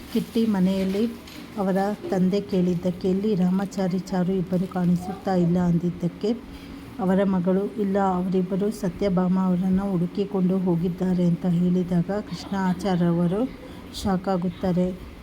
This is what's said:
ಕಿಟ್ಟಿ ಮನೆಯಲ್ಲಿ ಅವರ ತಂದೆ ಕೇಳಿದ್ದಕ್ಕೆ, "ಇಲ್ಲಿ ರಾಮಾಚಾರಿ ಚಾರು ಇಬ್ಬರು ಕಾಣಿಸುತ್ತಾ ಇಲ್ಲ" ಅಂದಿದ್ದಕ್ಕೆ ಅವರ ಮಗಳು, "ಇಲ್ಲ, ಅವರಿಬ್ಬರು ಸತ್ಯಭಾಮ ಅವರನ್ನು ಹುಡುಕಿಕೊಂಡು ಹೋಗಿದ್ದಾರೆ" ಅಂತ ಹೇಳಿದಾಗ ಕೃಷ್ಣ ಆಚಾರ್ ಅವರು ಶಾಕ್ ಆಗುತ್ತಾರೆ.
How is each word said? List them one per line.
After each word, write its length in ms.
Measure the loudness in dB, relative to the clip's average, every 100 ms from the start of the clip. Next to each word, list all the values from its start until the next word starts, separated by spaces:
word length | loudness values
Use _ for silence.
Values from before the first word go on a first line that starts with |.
| -4
ಕಿಟ್ಟಿ 340 | -4 -2 0 2
ಮನೆಯಲ್ಲಿ 580 | 4 2 2 0 0 -2 -4 -14 -16 -12 -4
ಅವರ 200 | 0 2 0 -2 -2
ತಂದೆ 300 | 2 2 2
ಕೇಳಿದ್ದಕ್ಕೆ, 680 | 0 0 2 0 -2 -2 0
"ಇಲ್ಲಿ 220 | 0 2 2
ರಾಮಾಚಾರಿ 640 | 2 2 -2 -2 -2 -2
ಚಾರು 340 | -2 0 0
ಇಬ್ಬರು 340 | 0 0 -2 -2
ಕಾಣಿಸುತ್ತಾ 680 | 0 2 2 0 -6 0 2
ಇಲ್ಲ" 220 | 4 4
ಅಂದಿದ್ದಕ್ಕೆ 720 | 2 2 0 -2 -4 -2 -2 -2 -6 -16 -16 -16 -14 -4
ಅವರ 200 | 2 4
ಮಗಳು, 400 | 4 2 2 2 0 -2
"ಇಲ್ಲ, 200 | 0 2 2
ಅವರಿಬ್ಬರು 540 | 2 2 0 0 0 -2
ಸತ್ಯಭಾಮ 680 | -2 -4 -2 0 2 2 2
ಅವರನ್ನು 460 | 2 2 2 2 2
ಹುಡುಕಿಕೊಂಡು 680 | 0 -2 -2 -2 0 2 2
ಹೋಗಿದ್ದಾರೆ" 680 | 2 0 0 -2 0 2 2
ಅಂತ 200 | 2 2
ಹೇಳಿದಾಗ 680 | 2 2 2 2 0 0 -2 -4
ಕೃಷ್ಣ 260 | -10 -6 -2
ಆಚಾರ್ 440 | 0 0 0 2
ಅವರು 380 | 2 2 2 0 -2 -6 -16 -16 -14 -6
ಶಾಕ್ 340 | -2 -2 0
ಆಗುತ್ತಾರೆ. 580 | 0 -2 -2 -2 0 0 -4 -12 -16